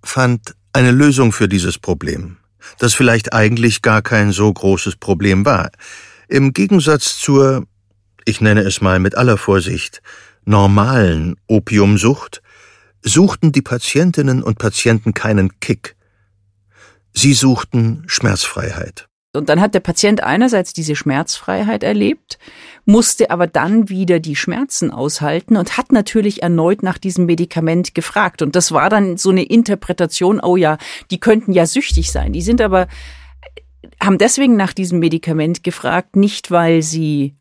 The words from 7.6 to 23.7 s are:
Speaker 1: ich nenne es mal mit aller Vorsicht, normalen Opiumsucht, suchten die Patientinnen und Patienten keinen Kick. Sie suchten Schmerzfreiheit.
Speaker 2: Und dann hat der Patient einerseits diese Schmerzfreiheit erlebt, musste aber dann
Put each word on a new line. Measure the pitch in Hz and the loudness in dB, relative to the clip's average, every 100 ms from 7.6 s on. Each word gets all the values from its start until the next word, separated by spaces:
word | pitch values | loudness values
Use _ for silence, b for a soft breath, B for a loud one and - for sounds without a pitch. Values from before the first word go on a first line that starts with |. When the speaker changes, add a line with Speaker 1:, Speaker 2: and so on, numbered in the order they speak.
| - _ _ _ _ _ | -6 _ _ _ _ _
Speaker 1:
ich | - 104 | -6 0
nenne | 110 104 | 2 2
es | 98 - | 0 0
mal | 95 92 | 0 2
mit | 95 - | 0 0
aller | 123 104 | 2 2
Vorsicht, | - 98 87 85 - - B B B B | 2 0 0 -8 -10 -16 B B B B
normalen | - 104 98 101 107 131 95 80 82 - _ | 0 2 4 4 2 2 2 0 -4 -8 _
Opiumsucht, | 110 - 104 101 104 107 139 - - b b b b b b | -2 0 2 4 4 2 -2 -6 -20 b b b b b b
suchten | - 156 196 - 165 | -2 2 2 2 0
die | 139 | 0
Patientinnen | - 123 - 143 180 170 135 127 | -4 -8 -2 0 0 0 0 0
und | - 107 | -2 -2
Patienten | 113 - 120 113 110 | -4 -2 0 0 -2
keinen | 104 110 104 95 - | -4 0 0 0 -4
Kick. | - - - _ _ _ _ _ _ _ _ b b b b | -6 -6 -6 _ _ _ _ _ _ _ _ b b b b
Sie | - 139 | -2 2
suchten | 131 135 123 - 123 113 151 165 | 4 2 0 -2 0 0 -2 -6
Schmerzfreiheit. | - 113 95 - - - - - - - _ _ | -4 -2 -2 -4 -8 -10 -10 -12 -14 -20 _ _
Speaker 2:
Und | 139 151 | -6 0
dann | 240 | 2
hat | 208 | 2
der | 196 | 0
Patient | - 165 208 208 | -2 0 2 0
einerseits | - 165 247 214 180 | 0 0 2 0 -2
diese | - 156 | -8 -6
Schmerzfreiheit | 147 147 135 170 - - 190 208 214 | -4 -2 -2 -4 -8 -6 -4 -4 -4
erlebt, | 214 214 202 320 _ - B B B B | -2 0 0 -2 _ -20 B B B B
musste | - 214 233 - 226 | 2 4 4 0 0
aber | 170 175 | 0 0
dann | 151 156 | 0 0